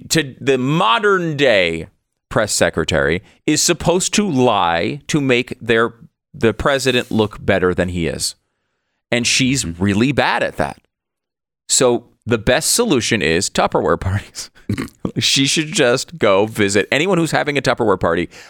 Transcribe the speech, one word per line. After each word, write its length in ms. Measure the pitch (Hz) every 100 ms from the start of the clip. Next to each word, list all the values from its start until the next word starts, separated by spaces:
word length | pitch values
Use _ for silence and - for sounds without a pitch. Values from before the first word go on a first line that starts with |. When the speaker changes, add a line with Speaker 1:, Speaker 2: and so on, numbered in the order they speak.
| -
Speaker 1:
to, 260 | 165 143 117
the 180 | 123 131
modern 760 | 127 160 208 226 208 190 165 143
day 520 | 135 104 85 82 - _ _ _ _
press 240 | 120 104
secretary 680 | - 87 85 78 78 71 85 - _ -
is 160 | 151
supposed 520 | - - 175 180 -
to 140 | - 208
lie 720 | 131 123 104 87 82 104 143 -
to 120 | 156
make 380 | 135 120 123 -
their, 340 | 110 113 117 - - _ _
the 200 | 143 113
president 580 | 104 151 135 131 123 -
look 340 | 110 104 - -
better 280 | 95 90 90
than 140 | 90
he 180 | 87 78
is. 280 | 69 - - _ _ _ _ _ _ -
And 160 | 120 117
she's 380 | - 131 135 85
Speaker 2:
Mm-hmm. 180 | 82
Speaker 1:
really 280 | 101 101 127
bad 280 | 123 139 226
at 140 | 90 -
that. 240 | 69 - _ _ _ _ _ _ _ _ -
So 400 | - 127 117 - _ -
the 120 | 117
best 340 | 117 131 -
solution 500 | - 240 131 - 113
is 280 | 76 82 -
Tupperware 500 | - 190 156 87 82
parties. 500 | 92 101 - - - _ -
<laughs> 200 | 101 - _ - -
She 260 | - - 135
should 220 | - 156
just 500 | 190 123 131 - 165
go 300 | 107 95 110
visit 400 | 110 101 101 95
anyone 280 | 131 185 175
who's 100 | 160
having 260 | 143 143 143
a 60 |
Tupperware 380 | 131 120 110 95
party. 300 | 90 85 82 - -